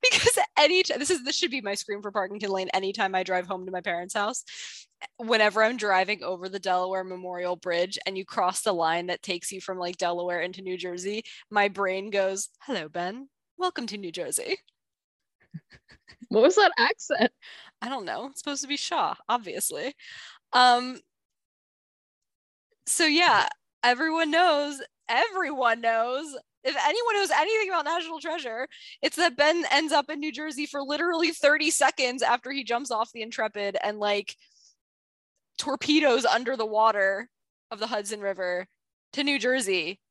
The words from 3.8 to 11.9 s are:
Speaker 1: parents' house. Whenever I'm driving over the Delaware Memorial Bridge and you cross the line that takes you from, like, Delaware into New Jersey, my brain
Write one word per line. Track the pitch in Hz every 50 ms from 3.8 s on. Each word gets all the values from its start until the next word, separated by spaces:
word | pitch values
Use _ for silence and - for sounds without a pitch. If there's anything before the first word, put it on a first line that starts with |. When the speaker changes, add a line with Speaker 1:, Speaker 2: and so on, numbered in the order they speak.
Speaker 1:
parents' | 170 208 175 175 - - -
house. | 220 202 214 262 - - - - - - - - - - _ _ _ - - _
Whenever | _ 240 226 226 220 214 208 180 214 220
I'm | 220 247 247
driving | 214 208 190 185 185 180 214 185 -
over | 170 185 175 180 190
the | 190 196
Delaware | 185 190 180 180 180 185 190 190 185
Memorial | 185 185 180 180 180 180 175 180 180 180
Bridge | 170 - 180 170 170 175 196 202 - -
and | 190 196 190
you | 190
cross | - - - 190 180 185 -
the | - 220 196
line | 170 165 160 165 170 175
that | 180 180 - -
takes | - 180 175 - -
you | 202 190 -
from, | - 190 185
like, | 180 175 180
Delaware | - 185 175 175 175 175 180 175 175 165
into | 185 185 185
New | 190 185 185
Jersey, | 180 175 180 175 180 180 196 208 220 233 - - - - _
my | 214 208 202 202
brain | 196 196 196 185